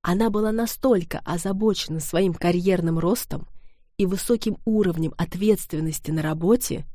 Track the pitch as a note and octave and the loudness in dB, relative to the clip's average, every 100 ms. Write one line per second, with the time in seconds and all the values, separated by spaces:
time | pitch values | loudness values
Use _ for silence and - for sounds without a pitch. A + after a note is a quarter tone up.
0 | - F#3 A3+ G3+ G#3+ A3 A#3 - C4 G#3 | 0 2 2 2 0 0 -2 0 2 4
1 | F3 - - E3+ G3 G3 A3 F#3+ - D#3+ | 2 -8 -4 -4 -2 2 2 2 -4 -4
2 | D3 G3+ F#3+ E3 F3 F3+ F#3 F3+ E3 E3 | -2 0 2 2 0 2 2 2 2 2
3 | E3+ A#3+ - - - - - - _ - | 2 0 -2 -8 -8 -14 -18 -20 _ -2
4 | G3 F#3+ - A#3 A3 - - G#3+ G3 E3 | 0 0 0 0 0 -4 0 2 2 2
5 | D#3+ - E3+ F3+ G#3 G3 - D#3+ D#3+ D3+ | -2 -2 -6 0 2 2 0 -4 -2 -4
6 | - D#3+ D3+ D#3 E3+ B3 - - - | -4 -2 -2 0 2 2 2 -6 -8